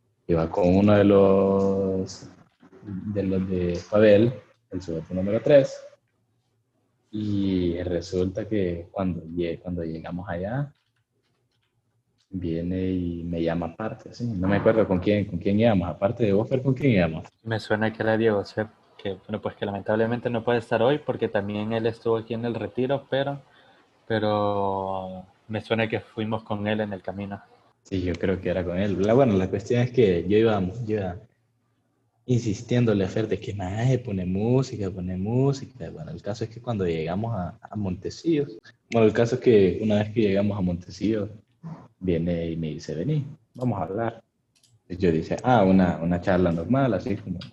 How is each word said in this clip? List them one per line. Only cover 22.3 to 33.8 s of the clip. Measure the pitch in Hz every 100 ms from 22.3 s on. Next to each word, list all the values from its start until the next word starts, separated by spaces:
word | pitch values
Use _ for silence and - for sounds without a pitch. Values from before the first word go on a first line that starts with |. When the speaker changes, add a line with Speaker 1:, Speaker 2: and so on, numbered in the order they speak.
Speaker 2:
en | 113
el | 120 113
retiro, | 107 - 127 139 -
pero | 135 139 143 - _ _ _ _ _ -
pero | 110 107 104 101 101 98 98 95 95 92 92 92 _ -
me | 110
suena | - 113 110
que | 113
fuimos | - - 107 110
con | - 104 104
él | 107
en | 104
el | 98
camino. | - 95 98 98 - _ _ _
Speaker 1:
Sí, | - 95
yo | 90 82
creo | 95 92
que | 90
era | 90
con | 90 87
él. | 101 90
La, | 101
bueno, | 123 131 98
la | 92
cuestión | 101 - 120
es | 123
que | - 104 85 85
yo | 107
iba, | 113 104 90 117 107
yo | 107
iba | 92 87 - _ _ _ _ _ _ _ _ _ -
insistiéndole | 120 110 95 - 123 117 101 92
a |
Fer | 110 107
de | 95
que, | -
"Maje, | 98 92 104